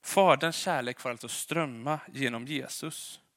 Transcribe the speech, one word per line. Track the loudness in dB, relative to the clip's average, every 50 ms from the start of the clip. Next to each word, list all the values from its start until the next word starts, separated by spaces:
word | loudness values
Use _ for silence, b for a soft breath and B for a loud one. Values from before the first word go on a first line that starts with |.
Faderns | _ 2 4 6 8 8 8 6 6 0 0
kärlek | 0 0 0 0 0 0 -2 -6 -6
får | -6 -8
alltså | -6 -6 -8 -8
strömma | -8 -8 -6 -2 0 0 0 -2 -4 -6 -4 -4 -4 -4 -4 -12
genom | -4 -2 0 0 0 -2 -6
Jesus | -6 -6 -6 -6 -6 -10 -8 -8 -8 -10 -10 -12 -14 -16 -18 _ _ _